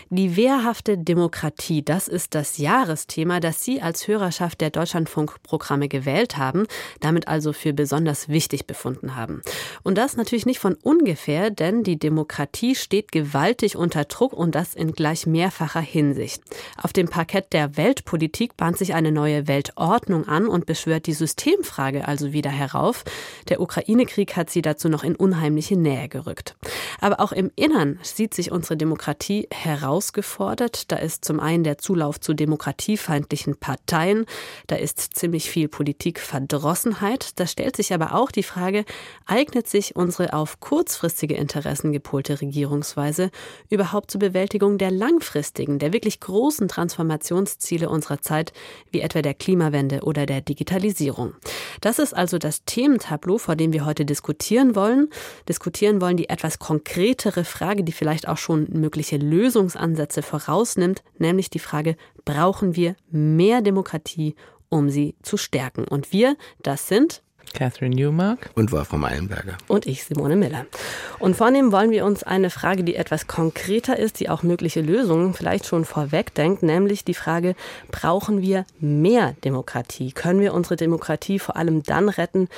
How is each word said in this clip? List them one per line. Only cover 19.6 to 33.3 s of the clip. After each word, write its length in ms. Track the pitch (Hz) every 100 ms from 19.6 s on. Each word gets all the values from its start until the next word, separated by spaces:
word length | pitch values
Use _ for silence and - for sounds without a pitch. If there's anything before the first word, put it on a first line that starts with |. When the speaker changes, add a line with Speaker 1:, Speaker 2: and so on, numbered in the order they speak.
| - - 165 233 - 170 143
Speaker 1:
an 200 | 156 220
und 200 | 175 -
beschwört 400 | 160 - 160 160
die 60 |
Systemfrage 920 | 151 160 - 285 392 - - 135 139 -
also 260 | 147 143
wieder 180 | 151 143
herauf. 520 | 139 135 131 165 247 - - - - -
Der 120 | 180
Ukraine-Krieg 760 | 180 - - 233 247 - 196 -
hat 140 | 160
sie 100 | 175
dazu 280 | 156 151 165
noch 140 | 151
in 120 | - 165
unheimliche 600 | 190 170 151 151 151 196
Nähe 320 | 160 131 -
gerückt. 480 | 131 156 - - - - - - -
Aber 180 | 202 196
auch 120 | 208
im 200 | 185 190 -
Innern 440 | 311 294 143 156
sieht 340 | - - 220 -
sich 140 | 175
unsere 260 | 175 165 160
Demokratie 680 | 156 151 - 147 - 208 -
herausgefordert. 1400 | - 165 147 139 160 - - - - 196 220 240 - -
Da 60 | 165
ist 280 | 160 - -
zum 140 | 156
einen 240 | 151 170
der 140 | 156 147
Zulauf 420 | - 180 147 -
zu 140 | -
demokratiefeindlichen 1200 | 151 151 151 - - - 208 - 151 151